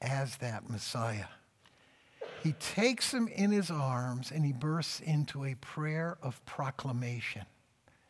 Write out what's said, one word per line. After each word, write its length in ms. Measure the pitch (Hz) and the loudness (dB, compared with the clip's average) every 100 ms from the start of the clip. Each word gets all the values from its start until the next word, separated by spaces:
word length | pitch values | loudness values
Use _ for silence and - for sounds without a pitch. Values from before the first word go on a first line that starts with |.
as 340 | 127 135 135 - | -2 0 -2 -4
that 320 | 123 104 - | -4 -4 -6
Messiah. 580 | 107 - 127 113 107 - - _ _ - _ - _ _ - - - | -6 -4 -2 0 -2 -6 -14 _ _ -20 _ -20 _ _ -14 -12 -2
He 80 | 160 | -2
takes 640 | - - - 247 233 - | 0 -2 4 4 4 2
him 160 | 254 226 | 2 2
in 220 | - 202 | 4 4
his 200 | 208 170 | 4 4
arms 640 | 156 135 123 127 123 - | 2 2 2 0 -2 -2
and 120 | 156 | 2
he 60 | 143 | 2
bursts 480 | 127 151 165 147 - | 2 0 0 0 -2
into 460 | 160 151 147 139 | 2 2 2 -2
a 100 | 139 | -4
prayer 600 | 131 - 156 156 156 170 - | -4 -8 -4 -2 0 -2 -2
of 240 | 135 - | -6 -6
proclamation. 1000 | - - 135 - 135 123 120 117 - 104 - _ _ _ _ _ | -8 -4 -4 -2 -2 -2 -2 -4 -4 -6 -10 _ _ _ _ _